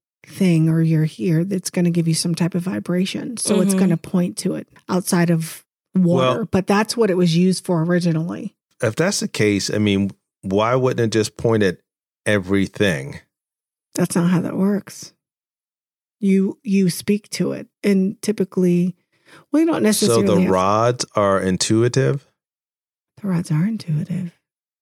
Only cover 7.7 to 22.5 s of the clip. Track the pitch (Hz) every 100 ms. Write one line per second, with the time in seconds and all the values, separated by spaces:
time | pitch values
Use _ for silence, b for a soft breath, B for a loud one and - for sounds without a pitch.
7.7 | 170 165 180 175 156 165 208 220 _ _
8.7 | - 110 107 180 - 220 - 107 101 -
9.7 | 104 104 98 98 - _ _ 98 98 110
10.7 | 131 127 - 113 110 104 - 117 113 98
11.7 | 82 _ _ _ _ 110 104 90 98 95
12.7 | - 101 73 69 80 _ _ _ _ _
13.7 | _ _ - 180 185 175 175 - - 190
14.7 | 202 - - - _ _ _ _ _ _
15.7 | _ _ _ _ - 196 190 190 - 214
16.7 | 196 185 - - 208 - - 156 135 -
17.7 | _ 202 196 190 - - 208 185 - 180
18.7 | 175 180 - b b b b b 294 330
19.7 | 311 214 202 208 113 101 101 92 92 95
20.7 | 107 120 123 - 110 101 95 95 92 -
21.7 | 113 120 131 135 139 _ _ _